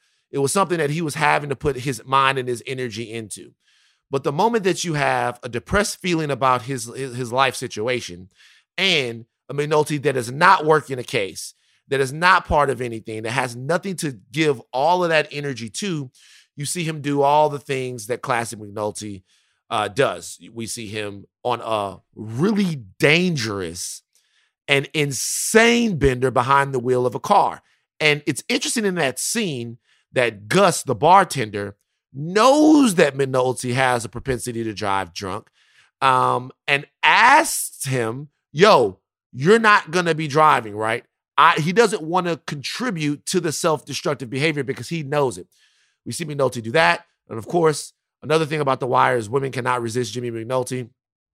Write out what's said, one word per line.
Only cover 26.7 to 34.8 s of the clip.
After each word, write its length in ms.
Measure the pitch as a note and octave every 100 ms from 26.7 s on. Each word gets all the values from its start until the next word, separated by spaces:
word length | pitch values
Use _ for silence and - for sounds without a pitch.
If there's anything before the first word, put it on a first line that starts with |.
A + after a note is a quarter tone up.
the 60 | C3
wheel 260 | B2 B2 B2
of 80 |
a 60 | B2
car. 420 | - G3+ A#2+ - _ _ _ -
And 220 | D#3 D3 D#3+
it's 160 | - -
interesting 360 | C4 D4 A#3+
in 120 | G3+ F3+
that 220 | C3+ -
scene 600 | - A#3+ F#3+ B2+ A#2 A#2+ _ _ _
that 360 | C3 A#2 G2+ G#2
Gus, 340 | F3 F#3 -
the 120 | -
bartender, 840 | G#2 D3+ G3 F3+ C3+ G#2+ G2+ G2+ - _ _ _
knows 840 | C3+ D#3+ G3+ B3 D4 D#4 D4 B3 F3
that 180 | D3
McNulty 580 | C3+ C3 C3 B2+ A#2 B2
has 300 | B2+ C3 A#2+
a 40 | A2
propensity 560 | A#2 - A#2+ B2 A#2
to 100 | A2+
drive 400 | F#2+